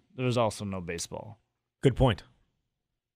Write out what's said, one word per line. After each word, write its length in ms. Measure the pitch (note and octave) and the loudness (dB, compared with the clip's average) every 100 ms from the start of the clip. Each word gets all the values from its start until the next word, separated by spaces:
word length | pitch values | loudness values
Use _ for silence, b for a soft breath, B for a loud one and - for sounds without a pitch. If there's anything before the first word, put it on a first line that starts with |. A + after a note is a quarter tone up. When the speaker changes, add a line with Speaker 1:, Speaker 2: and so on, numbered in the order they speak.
| _ - | _ -4
Speaker 1:
there 80 | |
was 140 | B2+ A#2+ | 0 2
also 260 | A2+ - | 0 -2
no 160 | G#2 F#2+ | -6 -8
baseball. 580 | F2 E2+ - - - - _ _ _ _ | -8 -8 -10 -12 -14 -18 _ _ _ _
Speaker 2:
Good 140 | C#3 - | 2 4
point. 260 | C3 G2 - _ _ _ _ _ _ _ _ | 4 2 -4 _ _ _ _ _ _ _ _